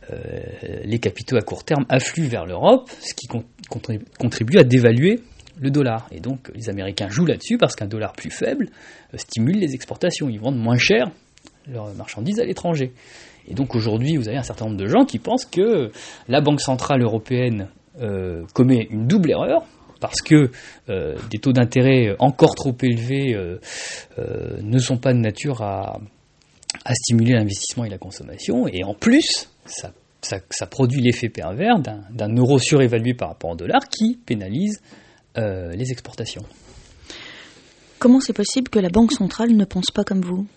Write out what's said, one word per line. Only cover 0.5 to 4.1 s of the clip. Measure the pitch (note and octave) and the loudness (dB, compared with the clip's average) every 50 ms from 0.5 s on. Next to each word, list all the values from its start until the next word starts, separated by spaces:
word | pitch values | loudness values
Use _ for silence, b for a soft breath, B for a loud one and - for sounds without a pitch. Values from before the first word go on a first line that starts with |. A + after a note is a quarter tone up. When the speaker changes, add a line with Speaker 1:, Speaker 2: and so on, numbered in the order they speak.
| - - - - F2+ - - | -14 -14 -12 -12 -12 -10 -6
Speaker 1:
les | G2+ G#2+ A#2+ | -4 -4 -2
capitaux | - G#2 F#2+ - - - B2+ | -2 -2 -4 -4 -6 0 0
à | A#2 - | 0 0
court | - F#2 - - | -2 -8 -10 -4
terme | - D#3+ C#3+ C3+ - | -2 0 0 2 2
affluent | - - - - - E3 E3 | 2 0 2 0 -4 -4 -4
vers | C3+ A#2 G#2 E2 | -2 -4 -6 -6
l'Europe, | F2+ F2+ F2 B2 F3+ A#3+ B3+ - B B B | -8 -6 0 4 4 4 4 4 B B B
ce | - - - | -14 -12 -12
qui | - - B2 | -12 -12 -8
con-, | - A#2 A#2 - _ _ - - | -8 -8 -8 -10 _ _ -16 -12
contrib-, | - A2+ - - A2 G#2 - - | -12 -12 -8 -6 -6 -8 -8 -12